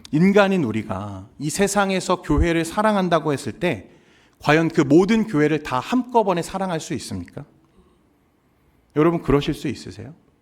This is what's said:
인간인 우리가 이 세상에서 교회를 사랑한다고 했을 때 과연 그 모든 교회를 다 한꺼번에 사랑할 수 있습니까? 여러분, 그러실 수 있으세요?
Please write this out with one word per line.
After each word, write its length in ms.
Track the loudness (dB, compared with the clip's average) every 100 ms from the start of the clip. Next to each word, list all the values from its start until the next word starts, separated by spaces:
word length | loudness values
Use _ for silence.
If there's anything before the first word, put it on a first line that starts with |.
| -4
인간인 540 | 2 4 6 4 2
우리가 640 | 0 -2 -4 -6 -8 -12 -16 -10
이 120 | -6
세상에서 720 | -2 0 0 0 -2 -2 -2
교회를 420 | 0 2 2 0
사랑한다고 680 | -2 0 0 2 2 0 0
했을 200 | -4 -6
때 380 | -4 -4 -4 -10 _ _ _ _ _
과연 280 | 2 2 2
그 120 | 2
모든 460 | 4 4 6 2 0
교회를 360 | 0 2 0
다 160 | -4 -6
한꺼번에 640 | -2 -2 0 0 2 0
사랑할 380 | -4 -6 -4 -6
수 140 | -6
있습니까? 500 | -8 -8 -10 -10 -16 -20 _ _ _ _ _ _ _ _ _ _ _ _ _ _ 0
여러분, 260 | 2 2
그러실 320 | 2 0 0
수 140 | -4 -6
있으세요? 460 | -8 -12 -16 -16 -20 _ _